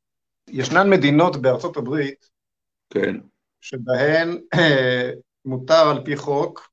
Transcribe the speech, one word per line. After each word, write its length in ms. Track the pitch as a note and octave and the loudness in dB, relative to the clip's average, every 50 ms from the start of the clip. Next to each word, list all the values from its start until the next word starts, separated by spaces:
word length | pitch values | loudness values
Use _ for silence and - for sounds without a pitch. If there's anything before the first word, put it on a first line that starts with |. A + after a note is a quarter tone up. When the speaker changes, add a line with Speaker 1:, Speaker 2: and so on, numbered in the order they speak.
| _ _ _ _ _ _ _ _ _ - | _ _ _ _ _ _ _ _ _ -12
Speaker 1:
ישנן 400 | - C3+ B2+ B2+ D#3 F3 G3 G3+ | -8 -8 -6 0 2 2 4 4
מדינות 520 | G3 F3 C3+ C#3+ C#3+ D3+ E3+ F#3 D#3 C#3+ | 4 4 4 4 4 4 4 2 2 0
בארצות 360 | B2 C3 B2 - - F3 - D3+ | 0 0 0 0 -2 -6 -8 -8
הברית, 520 | B2+ A#2+ C#3+ D3+ C#3+ C#3 C3+ - _ _ _ _ _ _ _ _ _ _ _ _ _ _ - | -8 -6 -4 -4 -4 -6 -8 -12 _ _ _ _ _ _ _ _ _ _ _ _ _ _ -6
Speaker 2:
כן. 220 | G2+ G2 G2 F#2+ A#2 - _ _ _ _ _ _ _ | -4 -4 -4 -4 -6 -10 _ _ _ _ _ _ _
Speaker 1:
שבהן, 800 | - - - B2+ A#2 A#2+ B2+ B2+ C3+ D3 D#3 D#3+ E3 E3+ F3 E3+ - - - | -18 -14 -14 -10 -6 -4 -2 0 0 2 2 0 0 -2 -6 -8 -8 -4 0
אה, 580 | E3 E3+ D#3 C#3+ C3+ B2+ B2+ B2+ B2 B2 B2 B2+ B2+ - _ _ _ - | 2 2 4 4 2 2 0 0 -2 -2 -6 -8 -10 -16 _ _ _ -12
מותר 420 | C3+ C3 B2+ C3 C3+ D#3+ E3 D#3+ D3+ | -10 -10 -8 -2 2 4 4 6 4
על 120 | D3 - C3 | 2 0 -4
פי 100 | D3 C#3+ | -6 -8
חוק, 540 | C#3 - D3 C#3+ C#3+ D#3+ E3+ - - - _ | -6 -6 -4 -4 -2 -4 -4 -8 -12 -20 _